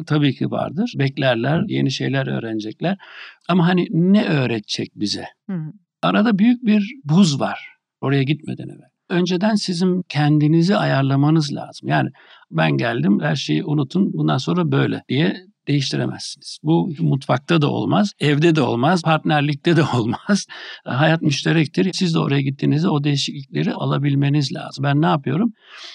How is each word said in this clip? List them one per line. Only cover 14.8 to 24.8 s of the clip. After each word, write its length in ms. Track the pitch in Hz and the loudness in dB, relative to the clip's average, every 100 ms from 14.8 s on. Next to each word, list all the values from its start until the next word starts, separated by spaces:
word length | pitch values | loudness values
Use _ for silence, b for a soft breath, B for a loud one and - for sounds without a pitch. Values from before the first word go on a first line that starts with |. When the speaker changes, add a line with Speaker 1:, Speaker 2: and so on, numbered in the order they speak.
| 127 110 - | 0 -2 -4
Speaker 1:
diye 280 | 123 180 190 185 _ - | 0 0 -2 -14 _ -2
değiştiremezsiniz. 880 | 143 135 143 127 123 - - - - | -2 0 -4 -4 -6 -14 -14 -16 -8
Bu 280 | 151 165 170 143 | 0 0 0 -2
mutfakta 640 | 160 143 - 127 - 165 | 0 -2 -2 -4 0 0
da 80 | 143 | 2
olmaz, 420 | 120 120 185 202 - | -2 0 0 0 0
evde 360 | 143 147 170 160 | 0 2 4 2
de 40 | |
olmaz, 420 | 120 117 135 185 | 2 2 2 2
partnerlikte 720 | 160 156 - 151 143 143 - 170 | 2 0 2 0 0 -2 2 2
de 60 | |
<laughs> 120 | 143 127 | 2 0
olmaz. 500 | 110 - - 202 - B B B | -2 -4 -2 -2 -2 B B B
Hayat 380 | - 123 160 165 | -8 0 2 2
müşterektir. 680 | 156 139 160 160 175 - 190 | 0 -2 0 2 0 0 -2
Siz 220 | 170 180 | 0 0
de 40 | 165 | 0
oraya 220 | 151 139 | 0 0
gittiğinizde 480 | 139 139 143 143 180 | -2 -2 0 2 2
o 160 | 151 | 0
değişiklikleri 680 | 147 143 - 143 135 147 160 | 0 -2 -2 -8 -8 -4 -4
alabilmeniz 800 | - 135 143 143 139 139 147 135 | -2 -2 0 0 0 2 0 -2
lazım. 300 | - - - | -6 -10 -6